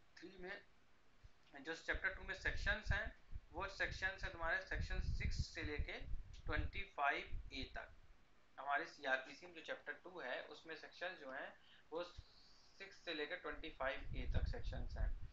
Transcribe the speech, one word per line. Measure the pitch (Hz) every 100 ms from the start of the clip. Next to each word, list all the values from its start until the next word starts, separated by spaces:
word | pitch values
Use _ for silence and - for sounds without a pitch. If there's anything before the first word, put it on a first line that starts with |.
| - -
थ्री | 170 185
में, | 180 202 - - - - - - - - - 139
जो | 139 165
चैप्टर | - 156 190 190
टू |
में | 190 190
सेक्शंस | 180 - 202 214 208
हैं, | 202 220 - - - -
वो | 156 190
सेक्शंस | 190 170 - 190 185
हैं | 190
तुम्हारे | 170 165 185
सेक्शन | 190 - - 185 -
सिक्स | - - - -
से | 170
लेके | 151 147 - 226 - - - - -
ट्वेंटी | 151 147 190 196 -
फ़ाइव | 143 160 196 - -
ए | 135 127 120
तक। | - - - - - - - -
हमारे | 139 143 170
सीआरपीसी | 156 139 131 143 139 175
में | 165
जो |
चैप्टर | 147 131 - 147
टू | 175 180
है | 127 147 -
उसमें | 147 160 156
सेक्शन | 139 - 180 170
जो | 135
हैं | 131 185 - - - -
वो | 160
सिक्स | - - - - - - - - 196 - 175
से |
लेकर | 156 147 175
ट्वेंटी | 156 147 160 -
फ़ाइव | 131 139 - 131
ए | 123
तक | - -
सेक्शंस | 120 - 123 - 113
हैं। | 113 - -